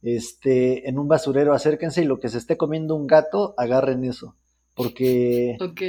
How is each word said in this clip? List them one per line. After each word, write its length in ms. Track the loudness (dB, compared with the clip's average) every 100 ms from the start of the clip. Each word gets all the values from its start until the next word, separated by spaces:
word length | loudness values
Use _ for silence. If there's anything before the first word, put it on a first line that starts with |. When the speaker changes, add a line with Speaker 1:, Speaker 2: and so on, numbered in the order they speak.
Speaker 1:
Este, 840 | -4 -4 -6 -6 0 2 2 0 -4
en 100 | -4
un 100 | 0
basurero, 460 | 0 2 2 2
acérquense 480 | 2 0 -2 -2 -2
y 20 | 0
lo 140 | -2
que 80 | -4
se 80 | -6
esté 180 | -4 -2
comiendo 360 | -2 -2 -4
un 120 | -4 4
gato, 480 | 4 4 -2 -2 -2
agarren 480 | 0 2 2 -2
eso, 320 | -4 -8 -14 _ _ _ _
porque 840 | -6 -6 0 0 2 2 2 0 -4
Speaker 2:
Ok, 200 | -8 -6